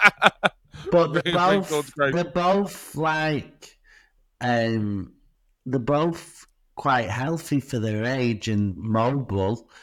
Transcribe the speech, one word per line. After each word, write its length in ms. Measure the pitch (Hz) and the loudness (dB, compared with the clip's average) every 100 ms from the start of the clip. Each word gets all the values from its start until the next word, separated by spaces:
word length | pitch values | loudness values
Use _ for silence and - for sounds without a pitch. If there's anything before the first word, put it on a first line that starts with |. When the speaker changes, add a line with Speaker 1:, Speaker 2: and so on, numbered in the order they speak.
| 208 - 214 - 202 - _ - - | 4 6 2 4 -2 -2 _ -14 2
Speaker 1:
But 220 | 175 160 | 4 4
they're 200 | 156 175 | 0 0
Speaker 2:
Wrinkled 360 | 175 185 196 175 | 2 4 2 0
Speaker 1:
both, 240 | 151 143 - | -2 -2 -2
Speaker 2:
grey. 160 | 139 | 0
Speaker 1:
they're 120 | 165 175 | 0 -2
both, 640 | 180 175 196 202 - - 143 | 0 2 2 0 -8 -12 -4
like, 800 | 156 156 156 147 - - - _ _ - _ _ _ - | -2 0 0 -2 -6 -16 -20 _ _ -20 _ _ _ -6
um, 720 | 123 120 113 113 104 101 87 - _ _ _ _ - | 0 2 2 0 -2 -4 -8 -14 _ _ _ _ -4
they're 140 | 131 | -4
both 680 | 117 147 170 165 - - - _ _ - | 0 0 0 -2 -10 -20 -20 _ _ -6
quite 340 | 143 127 98 | 0 0 0
healthy 500 | 113 135 165 - 143 | -4 -4 -4 -2 -2
for 200 | - 120 | -2 -4
their 240 | 110 107 | -2 -2
age 440 | 117 131 120 107 - | -2 0 0 -2 -2
and 280 | 107 101 90 | 0 0 -2
mobile, 920 | 110 110 117 139 123 98 95 117 - - | -2 0 2 0 -2 -2 0 -2 -8 -20